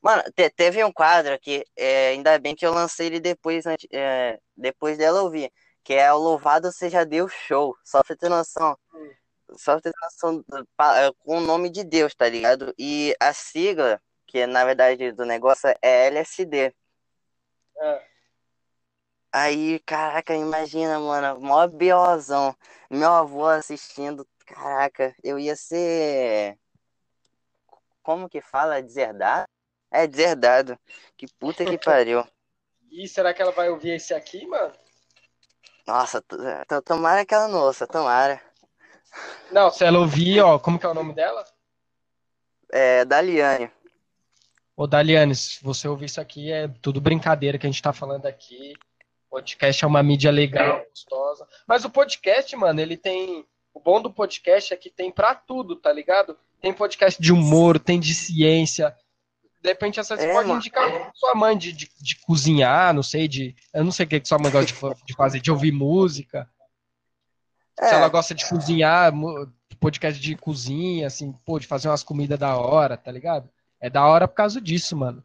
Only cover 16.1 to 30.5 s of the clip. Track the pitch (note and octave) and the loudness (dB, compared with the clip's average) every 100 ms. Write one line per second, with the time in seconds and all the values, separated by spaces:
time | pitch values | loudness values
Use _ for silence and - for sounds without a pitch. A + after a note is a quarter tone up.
16.1 | D3 D#3+ - F3+ D3 C3 _ _ _ _ | 0 -6 -8 -6 -2 -4 _ _ _ _
17.1 | _ _ _ _ _ _ C#3+ D3+ C#3+ - | _ _ _ _ _ _ -8 -6 -6 -10
18.1 | _ _ _ _ _ _ _ _ _ _ | _ _ _ _ _ _ _ _ _ _
19.1 | _ _ C3+ D3 D3 D#3 D#3+ - D#3 D#3 | _ _ -2 0 -2 -4 -6 -6 -6 -4
20.1 | D3+ E3 D#3+ D#3 D#3 D#3 D#3 D#3+ D#3 D3 | -4 -4 -6 -4 -6 -6 -6 -4 -4 -4
21.1 | C#3+ C#3 C3+ C#3 C#3+ F3 D#3 F3+ F3+ F3+ | -4 -4 -6 0 2 2 2 2 4 4
22.1 | E3 C#3 C#3+ C#3 C3 _ - _ C#3 D#3 | 0 -2 -2 -2 -6 _ -20 _ -2 2
23.1 | E3+ D3+ C#3+ D#3 D#3 D3+ D3 - - C#3+ | 2 0 -2 0 0 -2 -16 -16 -12 -10
24.1 | D3 C3+ _ _ - C#3+ C3+ C#3 - C3 | -12 -18 _ _ -14 -8 -2 -2 -2 -6
25.1 | B2+ B2 C#3 D3 D3+ - E3+ F3 E3 D3+ | -6 -8 -6 -6 -8 -8 -4 -2 -2 -2
26.1 | C#3 B2 G#2+ G#2 G#2 _ _ _ _ _ | -2 -2 -2 -4 -10 _ _ _ _ _
27.1 | _ _ _ _ _ _ _ _ _ - | _ _ _ _ _ _ _ _ _ -6
28.1 | E3 F3+ D3+ - C3+ D#3 C#3+ B2+ B2 A#2 | -6 -6 -14 -8 -4 -2 -4 -8 -6 -6
29.1 | G2+ F#2+ D3+ - _ _ _ _ - D#3+ | -2 -2 -2 -6 _ _ _ _ -2 -2
30.1 | C#3 E3+ D3+ A#2+ | 0 0 2 4